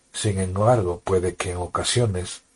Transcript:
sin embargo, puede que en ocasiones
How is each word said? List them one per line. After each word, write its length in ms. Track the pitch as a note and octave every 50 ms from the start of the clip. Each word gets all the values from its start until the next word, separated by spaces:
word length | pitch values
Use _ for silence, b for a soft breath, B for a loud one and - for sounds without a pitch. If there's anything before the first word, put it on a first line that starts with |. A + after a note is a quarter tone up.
| _ _ -
sin 260 | - - A2 F#2+ F#2+
embargo, 600 | F#2+ F#2 F#2 G2 G#2 A2+ B2+ A#2+ F#2+ F2+ F2 F2 -
puede 320 | - F#2+ F#2 F2 F2+ E2
que 160 | - - F#2+
en 60 | F2
ocasiones 840 | F2 F2 E2+ - - G2+ - - A#2+ B2 A2 F#2+ F#2 F#2 - - - _ _ _